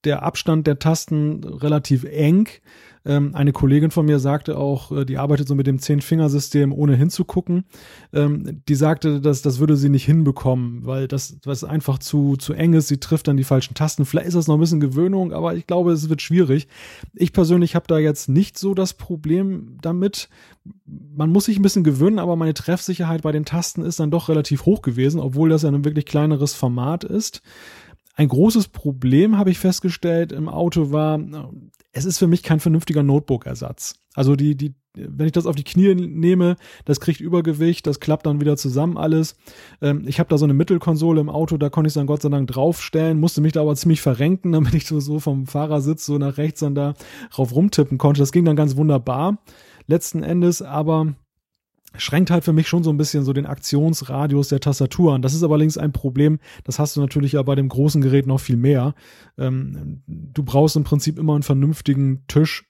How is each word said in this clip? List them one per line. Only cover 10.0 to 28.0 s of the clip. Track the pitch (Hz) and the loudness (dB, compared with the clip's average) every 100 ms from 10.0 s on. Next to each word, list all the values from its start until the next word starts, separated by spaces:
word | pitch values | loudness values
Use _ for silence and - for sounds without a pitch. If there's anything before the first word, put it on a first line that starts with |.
hinbekommen, | - 160 147 127 131 127 123 120 120 | 4 4 4 2 0 0 -2 -6 -8
weil | 131 131 | -6 -4
das, | 139 - 143 | -6 -8 -12
das | 135 135 | -8 -8
einfach | 165 156 139 135 | -4 -4 -2 -4
zu, | - 147 139 135 | -2 0 0 0
zu | - | -4
eng | 156 170 | -2 4
ist. | 160 143 | 4 2
Sie | 139 | -4
trifft | - 160 - | -2 -2 0
dann | 139 | 0
die | |
falschen | 131 135 - | 2 0 0
Tasten. | - 156 - | -4 -4 -2
Vielleicht | 139 160 175 | -2 -2 0
ist | 175 | 0
das | 156 | 2
noch | |
ein | 151 | 2
bisschen | 165 160 | 2 2
Gewöhnung, | 147 131 180 190 180 | 0 0 0 0 -2
aber | - 165 170 | -4 -4 -6
ich | - | -2
glaube, | 180 175 | 0 2
es | 160 156 | 0 0
wird | 156 | -4
schwierig. | - 170 160 139 - - - - - | 0 2 4 2 -2 -14 -20 -20 -20
Ich | - 175 | -4 -2
persönlich | - 165 175 170 | 2 4 4 2
hab | 170 - | 0 0
da | 156 | 2
jetzt | 156 143 - | 2 0 0
nicht | 139 202 - | 2 0 -2
so | 196 | -4
das | 190 185 | -2 -2
Problem | - - 170 151 175 196 185 117 123 | -6 -10 -8 -2 -2 0 -4 -10 -10
damit. | 165 175 196 202 - _ - _ 185 - | -6 -2 -2 -4 -14 _ -20 _ -20 -20
Man | - 143 147 147 156 | -20 -20 -14 -4 2
muss | 185 202 | 2 2
sich | 196 | 2
ein | |
bisschen | 196 202 | 2 4
gewöhnen, | 156 135 170 214 | 2 4 2 2
aber | 175 165 | 0 0
meine | 160 | 0
Treffsicherheit | 147 - 175 - 180 165 165 | -2 -2 -4 -4 -4 -2 -2
bei | 156 | -2
den | 151 | -4
Tasten | 151 160 170 - | -2 -4 -4 -6
ist | 165 165 | -6 -4
dann | 151 | -2
doch | 165 - | -2 0
relativ | 160 143 139 | -2 0 0
hoch | - 214 | 2 0
gewesen, | - 117 135 160 | 0 0 0 0
obwohl | 139 131 160 | -2 0 2
das | 156 | 2
ja | 151 | 2
ein | 143 | 0
wirklich | 143 151 - | 0 -2 -2
kleineres | 147 151 147 147 | 0 0 0 -2
Format | - 127 123 127 170 | -2 -4 -2 -4 -6
ist. | - 202 220 - - - - - - - | -4 -6 -6 -10 -20 -20 -20 -20 -20 -20